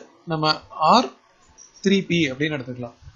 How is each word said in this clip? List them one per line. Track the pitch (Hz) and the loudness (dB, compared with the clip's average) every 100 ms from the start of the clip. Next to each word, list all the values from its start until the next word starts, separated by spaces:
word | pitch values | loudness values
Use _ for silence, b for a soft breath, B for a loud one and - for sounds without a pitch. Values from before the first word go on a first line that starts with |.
| - _ - | -6 _ -6
நம்ம | 160 156 156 - - 160 | -2 0 -2 -6 -2 4
ஆர் | 220 359 - _ _ _ _ - _ | 4 2 -6 _ _ _ _ -20 _
த்ரீ | 196 196 - | 0 0 0
பி | 170 147 | 0 0
அப்படின்னு | 131 156 147 | -2 -4 -4
எடுத்துக்கலாம். | 123 123 120 - - | -10 -12 -12 -14 -20